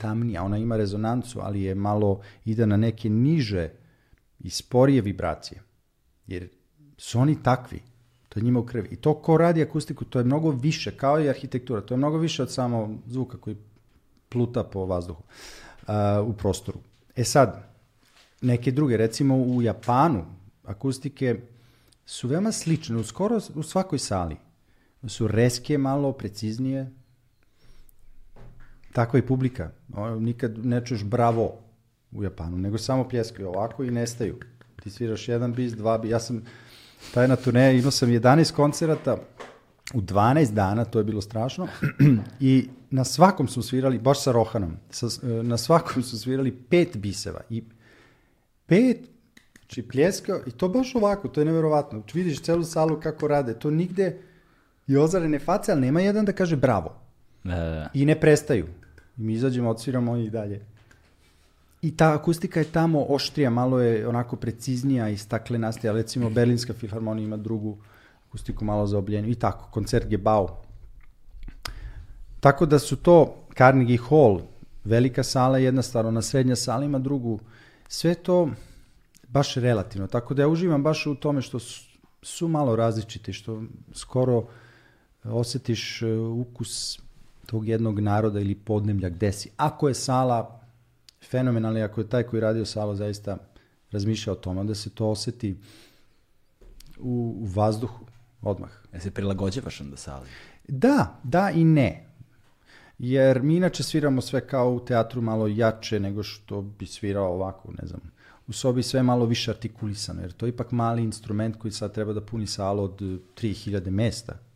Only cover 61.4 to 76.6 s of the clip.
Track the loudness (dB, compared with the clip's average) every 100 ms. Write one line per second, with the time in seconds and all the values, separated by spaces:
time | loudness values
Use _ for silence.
61.4 | _ _ _ _ -4 2 4 4 0 -2
62.4 | -2 -2 0 2 2 2 2 0 -2 0
63.4 | 2 2 2 4 4 2 0 -2 -4 -6
64.4 | -6 -6 -4 -2 0 0 0 -4 -4 -6
65.4 | -2 -4 -2 -2 -2 0 -2 -2 0 4
66.4 | 4 4 -2 -8 -8 -6 -4 -4 -4 -6
67.4 | -4 -4 -4 -8 -14 -20 -20 _ _ -12
68.4 | -8 -4 -2 0 0 0 -2 -2 -2 0
69.4 | -2 -2 -6 -6 0 0 0 0 4 4
70.4 | 2 -4 -16 -18 -20 -20 -20 -20 -20 -14
71.4 | -14 -12 -14 -12 -14 -14 -18 -18 -18 2
72.4 | 4 6 6 4 4 0 8 8 8 2
73.4 | -6 6 8 8 6 2 4 6 8 6
74.4 | -2 -16 -20 -10 0 2 4 0 0 2
75.4 | 2 4 4 2 0 0 0 0 0 2
76.4 | 2 0